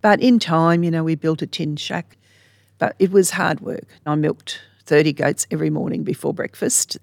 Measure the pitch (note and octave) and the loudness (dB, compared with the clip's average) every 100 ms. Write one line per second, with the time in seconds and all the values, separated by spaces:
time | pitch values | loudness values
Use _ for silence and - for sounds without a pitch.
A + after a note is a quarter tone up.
0 | G#3+ G#3 B3+ A#3+ - E3 E3 E3+ E3+ E3 | 6 4 6 4 4 2 4 2 2 -2
1 | D#3+ D#3+ D#3+ D#3+ - - D#3 D3 - F3 | -2 -2 -2 -2 -4 -6 -6 -6 -6 -8
2 | E3+ _ _ _ _ _ _ _ G#3+ - | -10 _ _ _ _ _ _ _ -4 0
3 | F#3+ G3 F#3+ F3+ F#3 - - - - _ | 2 4 2 0 -2 -4 -6 -10 -12 _
4 | - D3+ D3+ - - - - _ - D3+ | -4 -2 -2 -4 -10 -14 -16 _ 2 4
5 | D3+ C#3+ D3+ - - D#3 D#3 D3+ - - | 4 0 -2 -2 -6 -4 -2 -2 -4 -6
6 | D3+ - C#3+ - - - - - - - | -6 -6 -6 -6 -10 -6 -2 -2 -4 -8